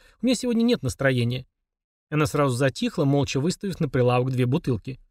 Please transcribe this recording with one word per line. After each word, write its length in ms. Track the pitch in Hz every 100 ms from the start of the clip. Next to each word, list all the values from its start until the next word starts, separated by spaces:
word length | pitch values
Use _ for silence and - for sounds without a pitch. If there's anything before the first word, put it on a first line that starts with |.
| _ _
«У 40 | 233
меня 100 | 254
сегодня 280 | 247 226
нет 200 | 233 240
настроения». 640 | 131 - 135 127 117 127 - _ _ _ _ _ _
Она 140 | 151 147
сразу 300 | 156 143 120
затихла, 500 | 175 - 240 - 139
молча 340 | 143 139 139
выставив 400 | 151 180 196 165
на 80 | 151
прилавок 440 | 131 123 123 127
две 140 | 127 123
бутылки. 540 | 127 - 113 - 131 -